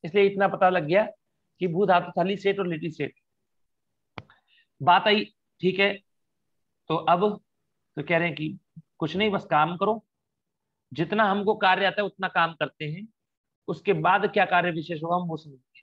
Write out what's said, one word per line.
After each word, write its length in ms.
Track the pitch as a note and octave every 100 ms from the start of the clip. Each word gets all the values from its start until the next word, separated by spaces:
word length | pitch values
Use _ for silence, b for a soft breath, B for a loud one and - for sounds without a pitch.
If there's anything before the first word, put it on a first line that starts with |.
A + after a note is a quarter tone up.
इसलिए 200 | G#3 G3
इतना 240 | G3 G3 G3
पता 220 | F#3+ F#3
लग 140 | F#3
गया 220 | D3+ F#3 - - _ _ _ _
कि 80 | F3+
भू 200 | E3 G3
धातु 360 | F3 F3+ F3
थली 140 | F3+ G3+
सेठ 220 | G3 G3
और 80 | F3+
लिटि 240 | D#3+ E3
सेठ। 220 | D#3 C#3 _ _ _ _ _ _ _ _ _ _ - _ b b b b _
बात 240 | C3+ F#3 G#3
आई, 180 | G#3+ G#3 _ _ _
ठीक 180 | F3+ F#3
है। 200 | G3+ G3+ _ _ _ _ _ _ _ _ -
तो 80 | D#3+
अब 440 | - F3 G#3 G3 _ _ _ _ _ -
तो 60 |
कह 160 | D#3 E3
रहे 80 | E3+
हैं 100 | D3
कि 220 | D#3 - _ - _ _
कुछ 180 | D#3 F3+
नहीं, 140 | G#3+
बस 140 | F#3+
काम 320 | - D3+ D#3 F3+
करो, 300 | G3 A3 _ _ _ _ _ _ _ _ _
जितना 320 | C#3 D#3+ G#3+
हमको 300 | G#3 G3+ G3+
कार्य 320 | G#3 G3 F#3 F#3+
आता 160 | F3+
है 40 | G3
उतना 220 | - F#3
काम 260 | F#3 E3
करते 300 | E3 C#3+ _
हैं, 240 | D3+ E3+ A3 _ _ _ _ _ -
उसके 240 | D#3+ -
बाद 400 | E3+ E3 G3 G3+
क्या 120 | G#3
कार्य 260 | F3+ F3+ F3
विशेष 320 | E3 D#3 D#3+
होगा 140 | E3 F3+
हम 60 |
वो 140 | F3 D#3
समझेंगे। 440 | D3+ C3+ _ -